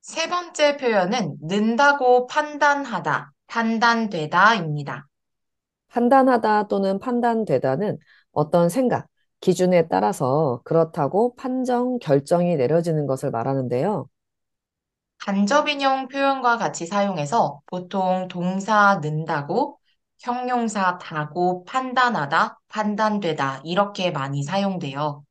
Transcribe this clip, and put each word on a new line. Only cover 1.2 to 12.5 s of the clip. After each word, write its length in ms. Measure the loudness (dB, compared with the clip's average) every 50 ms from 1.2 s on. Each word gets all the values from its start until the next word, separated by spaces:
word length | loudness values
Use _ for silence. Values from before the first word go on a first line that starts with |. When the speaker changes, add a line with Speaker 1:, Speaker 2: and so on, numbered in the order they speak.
| -2 -4 -6 -10
Speaker 1:
는다고 840 | -8 -4 -2 0 2 2 2 4 4 4 4 4 4 4 4 4 4 0
판단하다, 1040 | -2 -2 -2 -2 -2 0 2 2 2 0 -2 -4 -6 -4 -2 -2 -2 -2 -4 -8 _ _ _ _
판단되다입니다. 1600 | -4 -2 0 0 0 2 4 4 4 2 0 -4 -4 -6 -6 -2 2 4 6 6 4 2 -2 -4 -4 -6 -6 -8 -10 -12 -14 _ _ _ _ _ _ _ _ _ _ _ _ _ _ _ _ _
Speaker 2:
판단하다 800 | _ 0 2 6 6 6 6 6 4 2 2 2 2 2 0 0
또는 320 | -2 0 0 0 -2 -2
판단되다는 960 | -4 -4 -2 0 0 0 0 0 0 0 0 0 0 0 -2 0 -2 -4 -4 -6 _ _ _ _ _ _
어떤 380 | _ -2 -2 2 4 2 4 4
생각, 380 | 2 0 0 0 0 -2 -6 _ _ _ _ _ _ _
기준에 460 | 0 0 2 2 4 4 4 4 4 4
따라서 760 | 2 0 0 0 0 0 0 0 2 2 2 0 -2 -4 _
그렇다고 720 | 0 2 2 2 2 0 -2 -2 0 0 0 0 0 -2
판정 640 | -6 -8 -6 -4 -2 -2 0 0 0 0 -2 -4 -4
결정이 560 | 0 2 2 2 4 2 0 2 2 2